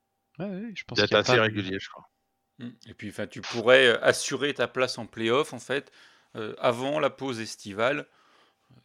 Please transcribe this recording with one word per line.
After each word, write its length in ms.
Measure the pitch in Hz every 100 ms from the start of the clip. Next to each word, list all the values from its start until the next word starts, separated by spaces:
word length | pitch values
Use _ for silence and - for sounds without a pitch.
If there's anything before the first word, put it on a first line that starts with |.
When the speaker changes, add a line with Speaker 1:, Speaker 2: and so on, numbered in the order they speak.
| _ _ _ -
Speaker 1:
Ouais, 80 | 196
ouais, 260 | 185 233
je 100 | 185
pense 180 | - 120
Speaker 2:
d'être 20 |
Speaker 1:
qu'il 100 | 104
y 20 | 107
a 40 |
Speaker 2:
assez 180 | 104 123
Speaker 1:
pas 0 |
de 40 |
Speaker 2:
régulier, 360 | 110 101 95 95
je 80 | -
crois. 200 | - - _ _ _ _ -
Speaker 3:
Mm. 120 | 120 120 -
Et 60 |
puis, 140 | - 107
enfin, 160 | 104 104
tu 140 | -
pourrais, 460 | - 120 110 131 127
euh, 160 | 113
assurer 500 | 135 - - 131 143
ta 140 | 131 117
place 300 | - 127 -
en 80 | 107
play-off, 460 | - 113 127 156
en 60 | 123
fait, 340 | - 135 - _ - _ _ 117
euh, 180 | 107 -
avant 400 | 131 120 135 -
la 100 | 139
pause 300 | - 135 113
estivale, 680 | 110 - 107 98 120 147 - _ _ _ _ _ _ _